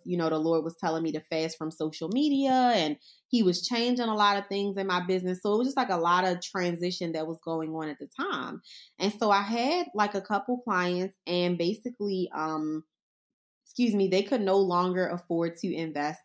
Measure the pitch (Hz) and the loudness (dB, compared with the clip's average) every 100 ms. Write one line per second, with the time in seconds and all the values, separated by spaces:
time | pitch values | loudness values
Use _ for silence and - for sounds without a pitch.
0 | 175 175 160 156 160 165 156 - 175 165 | -4 -2 0 0 2 0 0 -4 -2 -2
1 | 160 156 - 160 165 - 160 - 156 - | -2 -4 -4 -2 -2 -4 -8 -4 -6 -4
2 | 160 247 302 277 269 262 247 214 151 147 | -4 0 2 2 2 4 4 4 0 -2
3 | - _ _ 240 185 175 - 233 240 247 | -10 _ _ 2 4 2 -2 0 0 0
4 | 226 214 202 202 196 196 202 196 190 180 | 0 4 4 4 -2 -4 -2 -2 0 0
5 | 180 185 180 180 208 214 254 277 247 175 | 0 0 0 -2 0 2 2 0 0 2
6 | 170 180 185 180 - 190 175 170 180 175 | 4 4 4 0 -4 -2 -2 -2 -4 -4
7 | 170 160 160 160 165 160 160 160 156 285 | -4 -4 -6 -6 -6 -4 -4 -6 -8 -10
8 | 294 - 381 135 - - - - - - | -12 -8 -6 -6 -8 -12 -16 -20 -20 -4
9 | 196 214 214 196 208 233 254 359 - 208 | -2 0 2 2 2 0 0 0 -2 0
10 | 208 196 190 196 - 247 233 185 180 180 | 0 0 -2 -2 -2 -4 0 0 2 0
11 | 185 - - 180 175 175 170 220 247 247 | -2 -6 -2 2 2 2 0 -2 -8 -4
12 | 208 185 180 151 156 156 156 156 - _ | -2 -2 -2 -2 -4 -2 -4 -6 -8 _
13 | _ _ _ _ _ _ - - 240 202 | _ _ _ _ _ _ -10 0 2 4
14 | 190 185 202 247 190 196 190 175 185 185 | 4 2 2 0 4 4 4 2 2 0
15 | 180 175 - 170 170 165 185 156 160 143 | 0 -4 -2 -2 -2 -2 -4 -4 -4 -4
16 | 147 156 | -4 -6